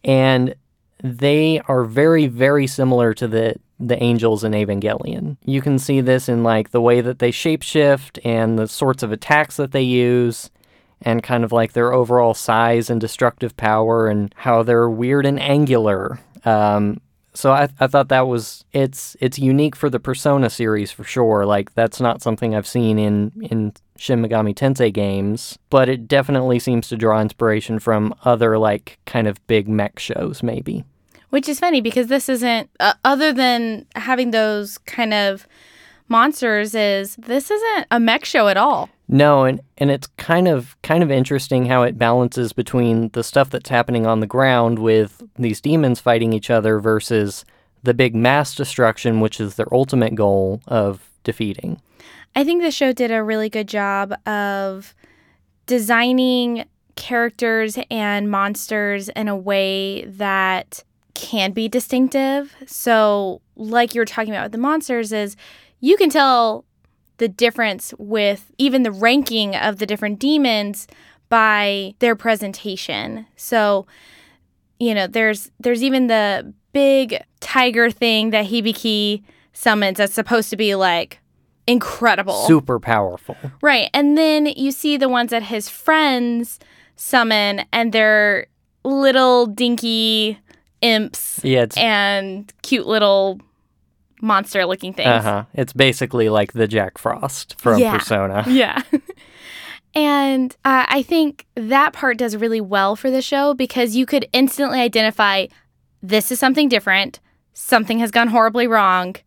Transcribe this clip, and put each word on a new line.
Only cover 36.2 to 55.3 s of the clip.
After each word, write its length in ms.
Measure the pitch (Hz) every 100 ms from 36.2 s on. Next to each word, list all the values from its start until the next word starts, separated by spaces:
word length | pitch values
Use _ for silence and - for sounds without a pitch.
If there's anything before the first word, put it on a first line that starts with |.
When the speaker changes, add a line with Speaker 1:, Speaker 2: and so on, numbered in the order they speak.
| 262 294 240 214 208
Speaker 2:
is 420 | 220 208 196 196 -
this 340 | 233 254 -
isn't 360 | 415 453 403 -
a 80 | 240
mech 280 | 226 254 -
show 220 | - 208
at 100 | 190
all. 320 | 269 214 - _ -
Speaker 1:
No, 360 | 135 147 143
and, 160 | 131 131 - -
and 120 | 143
it's 180 | 139 - -
kind 280 | - 170 180
of, 280 | 143 117 _
kind 200 | - 160
of 80 | 165
interesting 560 | 135 127 139 - 131 123
how 160 | 127
it 160 | 123 110
balances 540 | 117 120 123 - 117
between 560 | - 113 123 120 113 113
the 140 | 120
stuff 260 | - 139 135
that's 180 | - -
happening 360 | 123 117 120 113
on 140 | 110
the 60 | 107
ground 520 | 127 135 123 117 113
with 440 | 113 110 104 _ - -
these 240 | 120 104
demons 400 | 143 160 139 120
fighting 320 | - 117 113
each 180 | 110 -
other 300 | 113 107 107
versus 640 | 110 107 - 113 101 - - _ _ _
the 120 | 123
big 200 | 120 127
mass 400 | 113 120 143 139
destruction, 680 | - 135 - 117 110 120 110
which 200 | 110 -
is 160 | 104 -
their 160 | 107
ultimate 420 | 123 135 131 127
goal 460 | 110 101 98 95 107 -
of 420 | 117 101 98 _ _
defeating. 560 | - - 107 95 - - _ _ - - - 254
Speaker 2:
I 80 |
think 180 | 285 349
the 80 | 339
show 220 | - 269
did 180 | 247 240
a 120 | 226
really 280 | 214 220 214
good 180 | 220 208
job 460 | 208 202 196 196 196 -
of 680 | 208 202 196 196 190 196 _ _ _ _